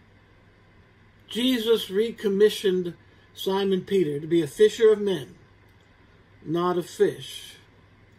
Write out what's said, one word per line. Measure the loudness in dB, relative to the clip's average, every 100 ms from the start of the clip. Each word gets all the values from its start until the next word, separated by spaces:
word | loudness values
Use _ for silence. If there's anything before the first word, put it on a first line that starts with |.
| _ _ _ _ _ _ _ _ _ _ _ _ -12
Jesus | -4 -2 0 2 0 0
recommissioned | -2 -2 -2 -2 4 2 2 -2 -2 -4 -10 _ _ _
Simon | -8 -4 -2 0 -2
Peter | 0 0 0 -2
to | 0
be | 0
a | 0
fisher | 4 2 6 4
of | 4
men. | 0 -4 -6 -18 _ _ _ _ _ _ _ _ _ -18
Not | -6 -2 0 -2
of | -4
fish. | 0 0 -2 -14 -16 -18 -20 _ _ _ _ _